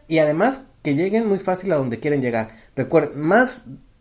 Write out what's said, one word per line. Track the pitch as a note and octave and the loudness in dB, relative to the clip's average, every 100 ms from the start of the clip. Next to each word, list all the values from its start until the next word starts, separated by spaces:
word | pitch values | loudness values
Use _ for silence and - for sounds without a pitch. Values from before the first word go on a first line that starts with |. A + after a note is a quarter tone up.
| - | -2
y | D#3+ | 2
además | D3+ D#3 A3+ C4+ - _ | 2 2 0 -2 -10 _
que | D#3 C#3+ | -2 0
lleguen | F#3 A3 A3 | 0 0 0
muy | G3 | -2
fácil | F#3+ F#3 F#3+ | -2 -4 -2
a | D#3 | -2
donde | C3 A2+ | -2 -4
quieren | D3 D3 | -2 -2
llegar. | B2 A2+ A2 - - - | 0 -2 -4 -10 -12 -6
Recuerden, | B2+ D#3+ D3 C3+ | 0 2 0 -2
más | D3+ G#3 B3 - - C#3 - _ | 2 4 2 -2 -14 -20 -20 _